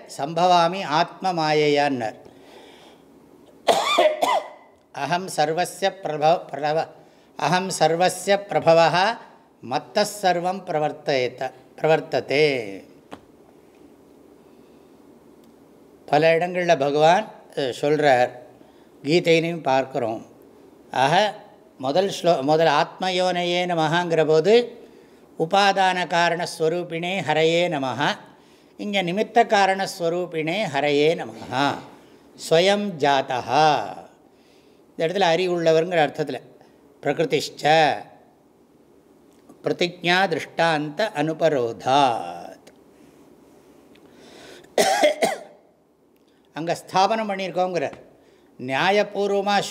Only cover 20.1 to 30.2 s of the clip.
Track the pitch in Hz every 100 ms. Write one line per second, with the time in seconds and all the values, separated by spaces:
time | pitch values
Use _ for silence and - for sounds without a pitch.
20.1 | 110 - - - - - - - 127 135
21.1 | 180 208 - - - _ - 131 160 196
22.1 | - 175 160 135 160 160 143 165 - 185
23.1 | 180 185 175 175 175 180 170 156 170 175
24.1 | 160 151 160 175 233 240 - - - -
25.1 | - _ - 165 196 202 190 185 180 165
26.1 | 170 170 170 170 - 160 175 165 165 175
27.1 | 190 147 156 160 170 175 147 131 120 160
28.1 | - - - _ _ _ - 202 202 175
29.1 | 190 220 240 220 208 190 190 190 - 170
30.1 | 175